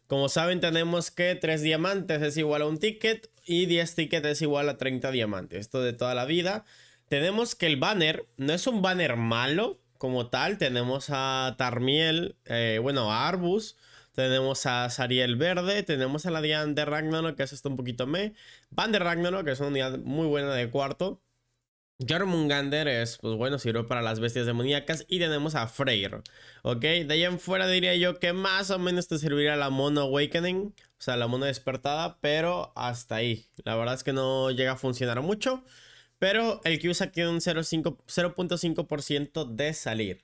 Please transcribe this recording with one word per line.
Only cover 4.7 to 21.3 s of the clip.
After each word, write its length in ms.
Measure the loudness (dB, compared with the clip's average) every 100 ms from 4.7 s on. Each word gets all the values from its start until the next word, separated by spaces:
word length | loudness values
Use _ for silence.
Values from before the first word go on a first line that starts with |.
| 0
treinta 360 | -2 -2 0
diamantes. 480 | 0 0 -2 -6 -10
Esto 200 | -6 -2
de 100 | -2
toda 240 | 0 0 0
la 80 |
vida. 400 | 0 0 0 -4 -8 -20 -20 _ -4
Tenemos 460 | 0 2 0 -2
que 120 | 0 0
el 100 | 2
banner 500 | 2 2 2 0 -6 -4
no 160 | -2
es 140 | 0 2
un 160 | 2
banner 320 | 2 2 2 2
malo 640 | 2 2 2 2 0 -4 _ -6
como 300 | -2 -2 -2
tal. 300 | 0 0 0
Tenemos 480 | 0 0 0 -2 -2
a 460 | -2 0 0 -2 -2
Tarmiel, 800 | -2 0 2 2 2 0 -2 -8
eh, 360 | -4 -2 0 0
bueno, 300 | 0 0 0
a 160 | 0 0
Arbus. 480 | 0 0 0 -2 -14 -20 -20 -10
Tenemos 540 | -2 2 2 2 0 0
a 240 | 0 -2
Zariel 460 | -2 0 2 2 2
Verde. 460 | 2 0 0 0
Tenemos 420 | 0 0 0 -2 -2
a 40 |
la 120 | -2
Diana 320 | 0 0 0
de 100 | -2
Ragnarok, 520 | -2 -2 -2 -2 -2 -2
que 80 |
es 80 | -6
hasta 160 | -4 -6
un 80 | -4
poquito 300 | -4 -4 -2
meh. 280 | -2 -4 -8 -20 -20 -10
Van 220 | -4 2
de 60 | 2
Ragnarok, 480 | 2 2 0 0 -2
que 60 |
es 80 | -2
una 80 | 0
unidad 280 | 0 -2 -4
muy 280 | -4 0 2
buena 280 | 2 0
de 140 | -2 0
cuarto. 540 | 0 -2 -2 -4 -4 _